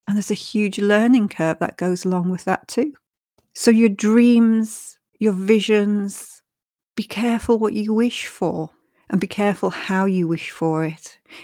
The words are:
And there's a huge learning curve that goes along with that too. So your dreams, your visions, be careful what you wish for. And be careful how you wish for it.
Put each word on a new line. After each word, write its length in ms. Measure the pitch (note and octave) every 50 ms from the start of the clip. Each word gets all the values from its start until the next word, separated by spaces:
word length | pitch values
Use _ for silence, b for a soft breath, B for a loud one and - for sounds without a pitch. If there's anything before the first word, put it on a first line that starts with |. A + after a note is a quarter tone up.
| _ -
And 80 | G3+
there's 140 | G#3 G3 -
a 40 | G#3
huge 440 | - - - - G#3 G#3 G3+ G3+ -
learning 500 | G3+ G3+ G#3 G#3 A3+ A#3+ B3+ B3 G3+ G3+
curve 300 | - - D#3+ D#3+ D#3+ -
that 160 | F3 E3+ -
goes 300 | - F3 F3+ F3+ F3+ -
along 240 | F#3 F#3 F3+ F3 F3+
with 140 | F3+ E3+ -
that 220 | F#3+ F#3 - _
too. 280 | - - A#3 C4 D4+ C#4+ _ _ _ _ _ _ _ _ _ _ _
So 180 | _ - - A#3
your 200 | A3+ A3 A#3 A3
dreams, 1080 | G3 G3 - G#3 A3 A#3+ A#3+ A#3+ A#3+ A#3 A3+ A3+ A3+ A3 A3 A3 - - - - - _ _ _ _ _
your 160 | G#3 G#3+ G3
visions, 1080 | F#3 F#3+ G3 A3+ G#3+ G3 G#3+ G#3+ G#3 G3+ G#3 G#3 G#3 G3+ G3+ G3+ - - - - - _ _ _ _ _ _ _ _ _ _ _
be 80 | - G#3+
careful 540 | - - G3 A#3 A#3+ A#3 A3 - - A#3 A3
what 140 | A3 G#3
you 220 | A3 G#3+ G#3 G#3+ A3
wish 320 | A3 A#3 A#3+ - - -
for. 440 | - - - F#3+ - - D#3+ D#3+ D#3 - _ _ _ _ _ _ -
And 120 | - F#3
be 60 | G3
careful 420 | F#3 - - G3+ G3+ F#3+ - - F#3
how 380 | - - - - F#3+ F#3+ F#3+
you 200 | G3 F#3+ F#3 F3
wish 240 | D#3+ E3 D#3 - -
for 340 | - - E3 D#3+ D#3+ D#3 D#3+
it. 340 | D#3+ D#3+ - - - - _ B B B B